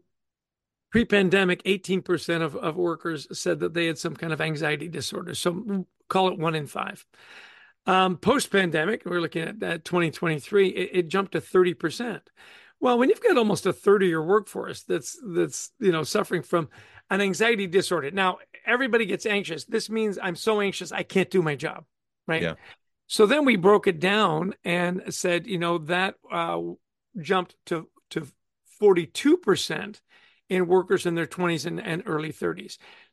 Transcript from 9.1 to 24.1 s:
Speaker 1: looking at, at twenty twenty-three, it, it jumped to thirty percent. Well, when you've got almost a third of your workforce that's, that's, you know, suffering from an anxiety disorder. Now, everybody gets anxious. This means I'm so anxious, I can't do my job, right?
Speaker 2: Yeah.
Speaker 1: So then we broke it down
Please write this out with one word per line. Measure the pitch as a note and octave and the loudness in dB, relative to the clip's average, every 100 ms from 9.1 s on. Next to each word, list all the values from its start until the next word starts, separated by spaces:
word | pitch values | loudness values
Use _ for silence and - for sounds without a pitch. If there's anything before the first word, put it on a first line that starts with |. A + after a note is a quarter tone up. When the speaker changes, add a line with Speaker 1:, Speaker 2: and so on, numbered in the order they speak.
| F3 | -4
Speaker 1:
looking | E3 E3 | -2 -4
at, | D#3+ G#3+ | -6 -6
at | F#3 E3+ - | -6 -6 -2
twenty | F3+ E3 | 0 0
twenty-three, | - E3+ D3+ - G3+ F#3 | 0 -2 -2 0 4 4
it, | - F#3 | 2 -2
it | F#3 E3 | -2 0
jumped | F#3+ F#3+ | -2 -2
to | E3 | -4
thirty | - F#3+ F3+ | 2 4 4
percent. | - D#3+ C3 A#3+ F3 - _ - - - _ | 2 -4 -6 -8 -8 -14 _ -20 -20 -20 _
Well, | B3+ A#3+ | 2 4
when | C4+ | 4
you've | A4+ | 4
got | A#4 C4+ | 4 4
almost | A3 F3+ F#3+ | 2 2 -2
a | |
third | - G#3 G3+ | 0 4 4
of | F#3 | 4
your | D#3+ | 0
workforce | D#3+ G#3+ G3 F#3+ F#3 - | 2 0 0 -8 -10 -10
that's, | - F3 - - A#3+ | -6 -6 -6 -12 -6
that's, | E3+ D#3+ - - - | -2 -2 -4 -14 -2
you | G3+ | 0
know, | D#3+ | 2
suffering | D3+ G#3 F#3+ E3+ | 0 -2 -2 -4
from | - F3 D3+ - - - - | -2 -2 -2 -10 -20 -20 -4
an | G3 | 0
anxiety | G3 E3+ A3+ A3+ F#3+ | 0 2 2 2 2
disorder. | F#3 E3+ E3+ C#3 | 0 2 -2 -2
Now, | F#3+ F#3 - - - - | 0 0 0 -10 -10 -2
everybody | B3 C4 A3+ G3+ | 0 2 0 0
gets | G3 A3 | -2 -2
anxious. | G3+ E3 D#3 - | -2 -4 -8 -6
This | A3 G#3 | -6 -4
means | A3 G#3+ F#3 | -2 -2 -2
I'm | F#3+ E3 | -6 -2
so | A3 G#3+ | 0 0
anxious, | G3 - F3 | 0 -4 -6
I | - | -8
can't | - F#3+ F3 | -2 0 2
do | F#3+ | 2
my | D#3+ C#3 | 2 -2
job, | D#3 - - _ _ _ - | -6 -10 -16 _ _ _ -4
right? | D#3+ | -2
Speaker 2:
Yeah. | E2+ D#2 - - _ _ - | -2 -4 -14 -20 _ _ -2
Speaker 1:
So | - G#3 | 4 6
then | D4 C#4 | 6 4
we | G#3 | 4
broke | F3+ G#3 G3+ | 6 4 4
it | D#3+ | 0
down | F#3 | 0